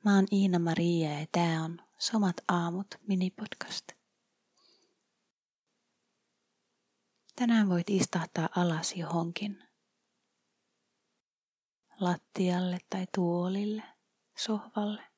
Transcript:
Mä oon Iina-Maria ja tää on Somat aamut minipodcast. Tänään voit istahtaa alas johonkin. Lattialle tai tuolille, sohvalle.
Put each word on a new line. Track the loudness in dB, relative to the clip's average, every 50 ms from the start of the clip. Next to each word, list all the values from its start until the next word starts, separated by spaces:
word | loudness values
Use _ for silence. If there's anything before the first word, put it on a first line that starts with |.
| 4
Mä | 6 6
oon | 6 6 6
Iina-Maria | 4 4 4 4 4 2 2 2 2 2 2 2 2 2 0 0 -2 -4
ja | -8 -2
tää | _ 0 2 2 0 0 -2
on | -4 -6 -10 -14 _ _ _
Somat | -6 -2 0 2 2 2 0 -2 -2 -2
aamut | 0 0 0 -2 -4 -6 -8 _ -12 -18 _ -2
minipodcast. | 0 0 0 -2 -2 -6 -10 -10 -10 -12 -12 -10 -10 -10 -10 -12 -20 _ _ _ _ _ _ _ _ _ _ _ _ _ _ _ _ _ _ _ _ _ _ _ _ _ _ _ _ _ _ _ _ _ _ _ _ _ _ _ _ _ _ _ _ _ _ _ _ _ _ _ _ _ _ _ _ _ _ _ _ _ _ _ _ _ _ _ -6
Tänään | -2 2 4 4 4 6 4
voit | 4 2 2 2
istahtaa | 2 2 2 2 0 -2 -4 -4 _ -4 -4 -2 0
alas | 0 0 2 0 -2 -4 -4 -4
johonkin. | -6 -6 -4 -2 -2 -2 -2 -4 -6 -6 -6 -8 -10 -16 _ _ _ _ _ _ _ _ _ _ _ _ _ _ _ _ _ _ _ _ _ _ _ _ _ _ _ _ _ _ _ _ _ _ _ _ _ _ _ _ _ _ _ _ _ -8 -2
Lattialle | 0 0 0 0 _ _ _ 0 0 2 2 0 0 -2 -4 -6 -6 _
tai | -6 -6 -6 -6 _
tuolille, | -2 0 0 0 0 -2 -2 -2 -4 -4 -4 -6 -6 -10 -14 -20 _ _ _ _ _ _ _ _ -10
sohvalle. | -4 -4 -4 -4 -4 -6 _ -4 -4 -4 -4 -8 -12 -20 _